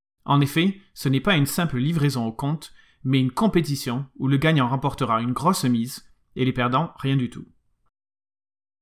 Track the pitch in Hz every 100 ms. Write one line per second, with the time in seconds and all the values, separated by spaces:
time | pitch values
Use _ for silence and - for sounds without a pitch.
0 | _ _ - 143 139 160 190 190 - -
1 | 139 131 165 175 139 - 165 123 139 170
2 | 143 131 113 113 139 156 - - _ _
3 | 131 135 131 - 220 180 143 143 131 120
4 | 143 - 135 139 156 160 123 131 139 -
5 | 120 113 120 123 151 147 131 120 120 -
6 | - _ _ - 127 131 123 131 165 -
7 | 135 135 120 - - _ _ _ _ _
8 | _ _ _ _ _ _ _ _